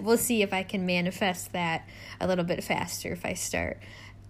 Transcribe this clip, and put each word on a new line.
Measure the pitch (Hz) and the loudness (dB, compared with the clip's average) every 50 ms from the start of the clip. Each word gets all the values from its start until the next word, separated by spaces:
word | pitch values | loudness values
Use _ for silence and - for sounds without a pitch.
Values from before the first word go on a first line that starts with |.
we'll | 196 214 233 | 4 4 4
see | 233 240 - 240 220 | 6 6 4 4 4
if | 196 196 | 4 4
I | 190 190 | 2 -2
can | 185 - - 196 180 | -2 -2 -2 0 2
manifest | 180 180 180 175 180 180 - 214 190 170 - - - | 2 4 4 2 2 0 2 2 2 2 0 -4 -4
that | - 180 175 165 165 156 - - - - - - - - | -2 0 0 2 0 -2 -4 -8 -16 -16 -14 -12 -6 -2
a | - 180 | 2 2
little | 185 180 170 | 4 4 4
bit | 175 170 - | 2 0 -2
faster | - - 165 175 - 175 - - - - | 0 0 0 0 0 -2 -4 -6 -4 -6
if | 180 175 - | -6 -4 -4
I | - | -4
start | 180 - - - - 170 - - - - - - - - - - - - - | -4 -4 -4 -2 0 0 0 0 -4 -6 -10 -16 -16 -16 -16 -18 -18 -16 -14